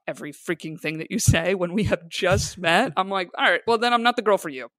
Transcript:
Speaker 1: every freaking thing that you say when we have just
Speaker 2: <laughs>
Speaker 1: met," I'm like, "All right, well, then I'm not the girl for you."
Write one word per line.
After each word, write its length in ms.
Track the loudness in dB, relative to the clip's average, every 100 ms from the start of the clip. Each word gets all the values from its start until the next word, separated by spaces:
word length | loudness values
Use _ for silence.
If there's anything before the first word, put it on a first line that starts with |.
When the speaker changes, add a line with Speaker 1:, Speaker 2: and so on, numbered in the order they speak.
| -10
Speaker 1:
every 260 | -10 -12
freaking 480 | -12 -8 -6 -8 -8
thing 180 | -8 -8
that 120 | -6
you 80 | -2
say 360 | 2 2 2
when 200 | 0 -2
we 100 | 0
have 240 | 0 -2 -4
just 480 | -2 0 0 -2 -4
Speaker 2:
<laughs> 80 | 2
Speaker 1:
met," 260 | 2 2 -2
I'm 140 | -2
like, 180 | -2 -4 0
"All 80 | 2
right, 100 | 2 2
well, 100 | 2
then 140 | 4
I'm 100 | 2
not 140 | 2 2
the 60 |
girl 160 | 2 2
for 100 | 0
you." 220 | -8 -12